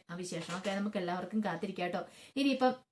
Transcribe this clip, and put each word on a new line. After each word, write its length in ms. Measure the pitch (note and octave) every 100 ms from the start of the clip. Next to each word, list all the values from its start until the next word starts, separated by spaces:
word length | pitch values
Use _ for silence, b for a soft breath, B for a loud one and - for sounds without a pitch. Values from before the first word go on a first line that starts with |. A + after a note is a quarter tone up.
| -
ആ 60 | F3
വിശേഷമൊക്കെ 560 | F3+ E3 E3 F3+ G3
നമുക്ക് 260 | G3 G#3 G#3
എല്ലാവർക്കും 440 | F3 F3+ D#3+ A3 G#3
കാത്തിരിക്കാം 400 | E3 G3 F#3+ F3
കേട്ടോ. 200 | F3+ - B B C4+
ഇനിയിപ്പം 380 | C#4 B3+ B3+ - -